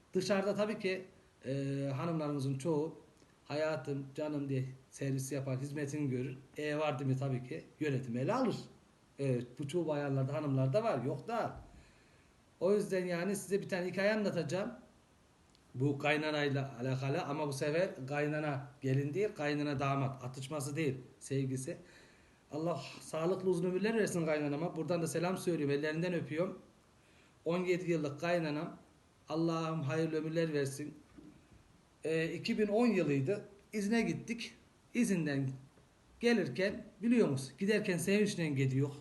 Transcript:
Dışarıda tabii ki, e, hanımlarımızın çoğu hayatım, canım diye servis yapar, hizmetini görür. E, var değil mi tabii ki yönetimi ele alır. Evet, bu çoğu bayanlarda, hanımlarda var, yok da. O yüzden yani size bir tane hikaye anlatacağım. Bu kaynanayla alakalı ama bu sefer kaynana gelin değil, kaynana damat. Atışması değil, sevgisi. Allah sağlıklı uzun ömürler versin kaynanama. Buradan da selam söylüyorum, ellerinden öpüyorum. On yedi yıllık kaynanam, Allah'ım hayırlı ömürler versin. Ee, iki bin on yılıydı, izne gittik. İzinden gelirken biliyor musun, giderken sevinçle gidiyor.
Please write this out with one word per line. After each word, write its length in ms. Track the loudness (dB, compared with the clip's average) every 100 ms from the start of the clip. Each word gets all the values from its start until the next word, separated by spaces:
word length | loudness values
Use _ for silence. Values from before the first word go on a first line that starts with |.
| _
Dışarıda 420 | -2 2 2 2 0
tabii 240 | 0 0
ki, 260 | -2 -2 -6 -18 -20 _ -4
e, 80 | -2 -2 -2 -2 -2
hanımlarımızın 640 | -2 0 0 0 -2 -2
çoğu 440 | 0 0 0 -6 -20 -20 -20 -20 -6
hayatım, 600 | -2 0 -2 -4 -4 -6 -6
canım 340 | -2 -2 0
diye 160 | -2 -2 -8 -18
servis 420 | -6 -2 -2 -2
yapar, 280 | -4 -2 -4
hizmetini 500 | -4 -4 -4 -2 -2
görür. 280 | -2 -4 -8 -12 -6
E, 200 | -2 0
var 220 | 0 0
değil 100 | 0
mi 80 | 0
tabii 260 | 0 -2
ki 200 | -4 -10 -10 -4
yönetimi 400 | 0 0 0 -2
ele 140 | 2
alır. 220 | 2 2 0 -6 -18 -20 _ _ -4
Evet, 280 | 0 0 -2 -8
bu 80 | -4
çoğu 200 | -2 0
bayanlarda, 460 | 0 0 0 0
hanımlarda 500 | -2 0 2 4 4
var, 200 | 2 0
yok 240 | -2 -4 -4
da. 340 | -4 -4 -6 -16 -20 -20 -20 -20 -20 -20 -20 -20 _
O 140 | 2
yüzden 320 | 2 2 0 0
yani 300 | 0 0 -2
size 260 | -2 -2
bir 80 | 0
tane 180 | -2 -2
hikaye 260 | 0 2
anlatacağım. 580 | 2 0 -2 -2 -2 -4 -8 -18 -20 _ _ _ _ _ -20 -14 -2
Bu 220 | 0 2
kaynanayla 760 | 2 2 2 2 2 0 -2 -4
alakalı 400 | -2 0 0 0
ama 260 | -2 -2 -2
bu 60 |
sefer 540 | 0 0 2 0 -2 -4
kaynana 640 | -2 0 0 -2 -4 -6 -6
gelin 320 | 0 2 2
değil, 160 | 0 -2 0
kaynana 440 | -2 0 0 0
damat. 440 | 0 0 0 -4
Atışması 520 | -10 -10 -6 -6 -4 -2
değil, 220 | -2 -2 -10 -18
sevgisi. 580 | -4 -2 0 -2 -6 -10 -14 -20 -20 -20 -20 -20 -10
Allah 300 | -4 -2 -2 -6 -14
sağlıklı 480 | -8 -2 0 2 2
uzun 200 | 2 2
ömürler 280 | 0 2 2
versin 280 | 2 2 2
kaynanama. 500 | 2 0 0 -2 -2
Buradan 260 | 0 0
da 60 | 0
selam 300 | 0 0 0
söylüyorum, 380 | 0 0 2 2
ellerinden 380 | 0 0 0
öpüyorum. 480 | -2 -2 -2 -2 -4 -16 -20 _ _ -20 -20 -20 -8 -2
On 200 | 0 2
yedi 260 | 0 2
yıllık 300 | 0 0 -2
kaynanam, 560 | 0 2 2 -2 -4 -8 -20 -20 -20 _ -4
Allah'ım 520 | 0 2 2 0 -2
hayırlı 360 | 0 0 2 0
ömürler 360 | 0 0 2
versin. 400 | 2 0 -2 -10 -10 -20 -20 -20 -20 -20 -20 -20 -20 _ _
Ee, 300 | -2 0 0
iki 260 | -4 -2 2
bin 80 | 4
on 200 | 4 6
yılıydı, 600 | 4 4 2 2 -2 -4 -18 -8
izne 280 | -4 2 2
gittik. 520 | 2 -2 -4 -6 -8 -14 -20 _ -6
İzinden 560 | 0 2 2 2 0 0 -4 -14 -20 -20 _ -20 -2
gelirken 640 | 2 4 2 0 -2 -2 -12 -4
biliyor 260 | 4 6 6
musun, 260 | 4 -4 -2
giderken 380 | 2 2 2 0
sevinçle 520 | 2 4 4 2 0
gidiyor. 420 | 2 4 4 2 -2